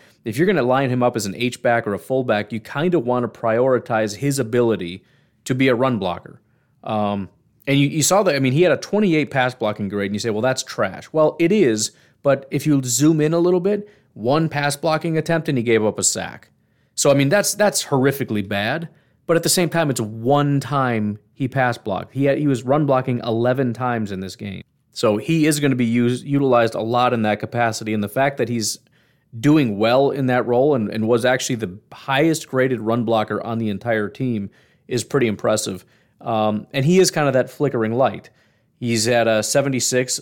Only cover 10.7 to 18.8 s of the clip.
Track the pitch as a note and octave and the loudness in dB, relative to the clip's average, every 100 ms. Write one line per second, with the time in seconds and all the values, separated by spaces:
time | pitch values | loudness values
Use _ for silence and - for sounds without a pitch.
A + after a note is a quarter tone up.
10.7 | - G2+ D#2+ - D#3 D#3 - E3+ G#3+ D3 | -4 -4 -6 -6 0 2 2 2 4 4
11.7 | G#2+ G#2+ _ _ _ C#3 C3+ - D3 D3+ | 2 -4 _ _ _ 0 0 -2 -4 0
12.7 | C#3+ B2+ A#2+ D3 D#3+ D3+ E3 F3 F3+ F#3 | 0 0 2 2 4 2 2 2 2 0
13.7 | G#3 G#3 _ _ - G#2+ D3 D#3+ D3 C#3+ | -4 -6 _ _ -6 0 0 0 -2 -2
14.7 | C#3+ E3 D#3 E3+ D#3+ D#3 E3 D#3 C3+ A2+ | -2 -2 -2 -2 -2 0 -2 0 -2 2
15.7 | A2+ G#2+ G2 F#2 - E2+ - - _ _ | 2 2 0 -2 -2 -8 -12 -20 _ _
16.7 | _ _ - D3 C#3 C#3 G3+ G3+ - G#3 | _ _ -2 2 4 4 2 0 0 0
17.7 | - - C#3 C3+ - A#2+ G#2+ G2 G2+ G#2 | 0 -2 2 2 0 -2 -4 -2 -2 -2
18.7 | D3+ | -4